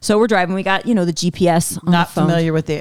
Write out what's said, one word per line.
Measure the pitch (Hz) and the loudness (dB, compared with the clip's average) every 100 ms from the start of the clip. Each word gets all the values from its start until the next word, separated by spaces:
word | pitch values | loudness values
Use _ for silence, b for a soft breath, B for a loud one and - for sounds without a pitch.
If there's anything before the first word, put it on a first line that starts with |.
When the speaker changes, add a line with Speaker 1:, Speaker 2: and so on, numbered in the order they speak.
Speaker 1:
So | - 214 | 0 2
we're | 226 | 2
driving. | 202 180 | 2 0
We | 190 | -2
got, | 190 190 - | -2 -2 0
you | |
know, | 220 | 0
the | 175 | 0
G | 160 175 | -2 -4
P | - 175 | 0 2
S | 170 - - | 2 0 -6
on | - | 0
Speaker 2:
Not | 175 170 | 2 0
Speaker 1:
the | |
phone. | - 175 | 0 0
Speaker 2:
familiar | 170 165 | 2 0
with | 160 156 | -2 -2
the | 147 | -6